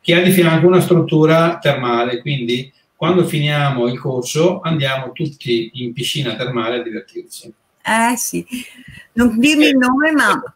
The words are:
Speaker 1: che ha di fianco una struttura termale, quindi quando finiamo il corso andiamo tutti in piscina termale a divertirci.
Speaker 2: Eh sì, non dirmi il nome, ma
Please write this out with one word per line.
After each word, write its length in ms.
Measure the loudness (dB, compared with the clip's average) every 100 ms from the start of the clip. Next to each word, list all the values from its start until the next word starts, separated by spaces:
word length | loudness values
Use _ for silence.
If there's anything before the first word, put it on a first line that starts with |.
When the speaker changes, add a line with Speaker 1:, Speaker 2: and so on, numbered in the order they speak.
Speaker 1:
che 140 | 2
ha 60 | 2
di 100 | 4
fianco 360 | 4 4 4 4
una 140 | 4
struttura 760 | 4 2 2 2 4 4 2 0
termale, 600 | -2 -2 -2 -2 -2 -4
quindi 500 | -4 -6 -4 -4 -6 _ _
quando 300 | _ 0 2
finiamo 640 | 2 0 -2 0 0 0 -2
il 120 | -2
corso 640 | -6 -6 -4 0 0 0
andiamo 520 | -4 -2 -2 -4 -8
tutti 580 | -8 -8 -8 -4 -4 -4
in 180 | -8 -10
piscina 420 | -6 -6 -4 -6 -6
termale 400 | -6 -4 -4 -6
a 60 |
divertirci. 720 | -6 -12 -12 -16 -16 -18 -20 -20 _ _
Speaker 2:
Eh 340 | -4 0 0 -2
sì, 260 | -4 -6 -8 -12 -14 -20 -20 -20 -10
non 240 | 0 2 4
dirmi 300 | 2 4 4
il 80 | 4
nome, 340 | 2 2 2
ma 300 | 2 0 0 -6